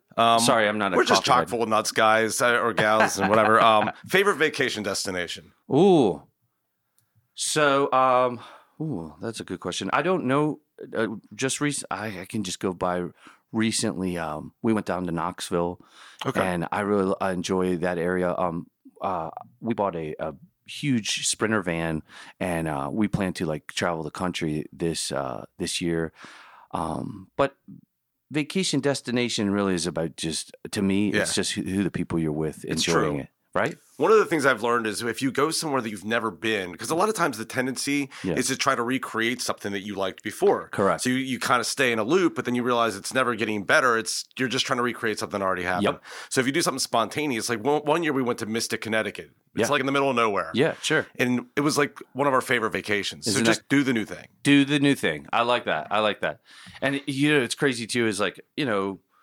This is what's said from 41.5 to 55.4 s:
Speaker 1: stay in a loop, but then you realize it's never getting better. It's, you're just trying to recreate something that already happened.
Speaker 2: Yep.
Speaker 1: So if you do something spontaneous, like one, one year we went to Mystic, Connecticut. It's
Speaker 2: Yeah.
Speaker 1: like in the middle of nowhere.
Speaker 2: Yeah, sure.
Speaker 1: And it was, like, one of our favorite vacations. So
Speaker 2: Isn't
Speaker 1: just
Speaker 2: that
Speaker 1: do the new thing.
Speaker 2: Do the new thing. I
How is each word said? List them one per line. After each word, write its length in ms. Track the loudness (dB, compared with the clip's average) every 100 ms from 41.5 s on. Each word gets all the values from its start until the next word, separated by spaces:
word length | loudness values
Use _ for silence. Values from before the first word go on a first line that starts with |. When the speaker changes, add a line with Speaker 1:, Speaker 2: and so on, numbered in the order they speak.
| 0
Speaker 1:
stay 300 | 0 0 2
in 80 | 2
a 20 |
loop, 320 | 2 2 2
but 100 | 0
then 120 | -2 -2
you 80 |
realize 320 | 0 2 2 -2
it's 180 | -4
never 220 | 0 0 0
getting 260 | -2 -2
better. 340 | 2 4 4 2
It's, 280 | -2 -6 -8 -4
you're 120 | -2
just 180 | -2 -2
trying 120 | 0
to 40 |
recreate 380 | -2 -2 -4 -2
something 180 | -4 -2
that 80 | -2
already 160 | 0
happened. 220 | -2 0
Speaker 2:
Yep. 200 | 0 -2 -10 -16 -2
Speaker 1:
So 100 | 0
if 60 | 0
you 40 |
do 80 | 0
something 180 | -2 -2
spontaneous, 680 | 0 0 0 -2 -2 -2 -2
like 140 | -2
one, 200 | 0 0
one 200 | 2 0
year 100 | 0
we 100 | 0
went 180 | -2 -2
to 60 | -4
Mystic, 340 | -4 -2 -4
Connecticut. 500 | -2 -2 -2 -8 -16 _ _
It's 140 | -2 0
Speaker 2:
Yeah. 0 |
Speaker 1:
like 100 | 2
in 80 | 2
the 60 |
middle 180 | 2 2
of 60 | 2
nowhere. 340 | 2 2 -2
Speaker 2:
Yeah, 200 | 0 0 -2
sure. 240 | -2 -2 -2
Speaker 1:
And 320 | -2 0 0 -4
it 60 | -2
was, 180 | 0 0
like, 220 | 0 -4 -10
one 140 | -2 2
of 80 |
our 60 | 2
favorite 300 | 2 0 0
vacations. 560 | -2 -2 -2 -2 -6 -2
So 40 |
Speaker 2:
Isn't 140 | 2
Speaker 1:
just 160 | 2 0
Speaker 2:
that 80 | 2
Speaker 1:
do 160 | 2
the 80 | 2
new 120 | 0
thing. 220 | -4 -10 -16 _
Speaker 2:
Do 220 | 4 6
the 160 | 6 4
new 160 | 4 4
thing. 320 | 0 -2 -2
I 100 | 0